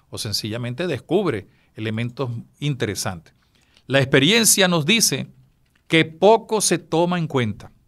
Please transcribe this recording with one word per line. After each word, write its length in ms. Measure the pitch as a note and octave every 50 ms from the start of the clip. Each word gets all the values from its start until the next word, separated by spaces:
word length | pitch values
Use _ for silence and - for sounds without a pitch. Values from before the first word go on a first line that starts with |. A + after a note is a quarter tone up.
| _ _
o 80 | G#2+
sencillamente 720 | G2 - G#2+ G2+ - - G#2+ G#2+ A#2+ A#2+ A#2+ B2 D3 F3+
descubre 600 | F3+ C#3+ - - - D#3 G#3+ G3 D#3+ A#2 G2 - - _ _ _ _ _
elementos 540 | - A2 A2 A2 A2+ A#2+ A#2+ A#2+ - C3+ A#2+ A#2 A#2 - - _ -
interesantes. 760 | C#3+ D3 C#3 - B2+ G#2+ F#2 - - G#2+ F#2 E2 - _ _ _ _ _ _ _ _ _ _ _ _
La 120 | - C3 C#3
experiencia 680 | C3 C3+ E3 C3+ C3+ F3 A3 A#3 A3 - - G3 F#3+
nos 180 | F3+ F3 E3 C#3
dice 420 | E3+ A3+ A3+ - - C#3+ - - - - _ _ _ _ _ _ _ _ _ _
que 160 | - D#3+ D#3+ D#3+
poco 560 | D#3+ D#3+ - F#3 G#3 A3+ A3 A3 - A3 G#3
se 200 | - - F3+ -
toma 380 | - - D#3+ D#3+ F3 F3 F3+
en 100 | F3 D#3+
cuenta, 440 | - - C3 A#2 G#2+ - - - - _ _ _